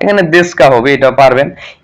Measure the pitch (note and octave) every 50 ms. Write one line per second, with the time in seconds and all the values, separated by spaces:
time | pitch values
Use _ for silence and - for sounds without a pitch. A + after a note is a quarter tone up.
0 | - G3 G#3 G3+ F#3 D#3+ D#3 F3 F3 F3 - - E3 C#3 C3+ A#2 A2+ C#3 C#3+ B2
1 | C3+ C3 B2+ - C#3 C3 B2+ B2+ C#3 - - - - - - _